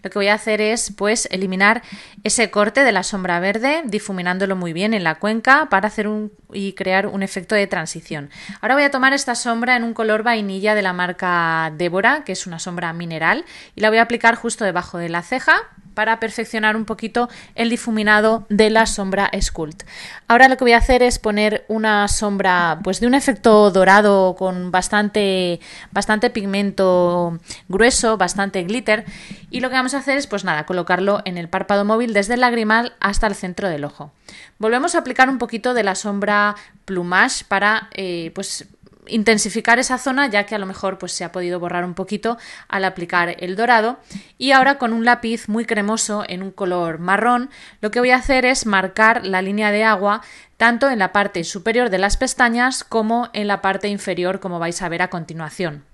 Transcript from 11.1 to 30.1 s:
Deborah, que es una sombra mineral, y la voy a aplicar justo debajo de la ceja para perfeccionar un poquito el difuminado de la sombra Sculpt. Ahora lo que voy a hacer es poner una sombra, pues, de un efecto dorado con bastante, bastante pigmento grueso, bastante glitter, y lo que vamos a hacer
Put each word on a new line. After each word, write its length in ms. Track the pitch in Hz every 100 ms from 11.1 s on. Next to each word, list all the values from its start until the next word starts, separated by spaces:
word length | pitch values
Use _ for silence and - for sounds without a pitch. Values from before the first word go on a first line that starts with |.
| 180 185 175 165 165 160 156
Deborah, 460 | 175 180 220 294
que 80 | 294
es 160 | 185 185
una 100 | 165
sombra 360 | - 175 175
mineral, 520 | 170 170 160 160 226 339 - - -
y 60 |
la 80 | 214
voy 100 | 220
a 40 |
aplicar 300 | 233 233 233
justo 320 | 233 233 - 208
debajo 320 | 175 175 175
de 120 | 170
la 120 | 170
ceja 340 | 175 - - 349 466 - -
para 260 | - 220 226
perfeccionar 580 | 226 - 220 220 214 220
un 80 | 208
poquito 440 | 220 226 - 240 - - -
el 140 | 233
difuminado 760 | 233 - 220 208 214 220 220 -
de 220 | 208 214
la 160 | 220 220
sombra 440 | - 190 190 196 196
Sculpt. 460 | - - 156 156 - - - - _
Ahora 180 | 233 262
lo 80 | 262
que 80 |
voy 80 | 247
a 60 | 233
hacer 260 | 226 254
es 160 | 247 240
poner 460 | 220 208 214 208 -
una 400 | 220 220 208 202
sombra, 720 | - 208 196 190 180 170 160
pues, 180 | - 185
de 60 | 233
un 60 |
efecto 560 | 269 269 220 233 214 208
dorado 680 | 185 185 196 208 196 185 180
con 340 | 190 180 180
bastante, 880 | 180 180 208 208 208 202 190 180 170 - - -
bastante 380 | - - 214 240
pigmento 1080 | - 196 196 202 196 190 180 175 175 175 165 - - _
grueso, 500 | 190 233 - 233 220
bastante 460 | 180 196 196 190
glitter, 400 | 175 233 233 214 175 - - 202 -
y 100 | 254
lo 100 | 254
que 60 | 262
vamos 180 | 254
a 40 | 277
hacer 200 | 262